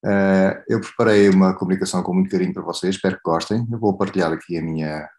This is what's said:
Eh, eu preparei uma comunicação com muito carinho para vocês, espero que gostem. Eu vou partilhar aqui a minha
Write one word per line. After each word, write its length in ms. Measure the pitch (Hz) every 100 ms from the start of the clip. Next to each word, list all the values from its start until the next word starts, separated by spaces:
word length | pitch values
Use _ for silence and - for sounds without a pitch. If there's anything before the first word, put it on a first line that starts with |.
| -
Eh, 580 | 101 98 95 95 - -
eu 100 | 113
preparei 480 | - - 113 104 101
uma 260 | 95 95
comunicação 480 | 92 92 92 92 92
com 120 | 87
muito 160 | 92 135
carinho 240 | - 185
para 80 | 190
vocês, 320 | - 170 185
espero 220 | 190 190 185
que 60 |
gostem. 460 | - 117 - 156 117
Eu 80 | 117
vou 160 | 110
partilhar 380 | 95 95 95 85
aqui 240 | 80 - 85
a 60 |
minha 440 | 80 80 78 76 76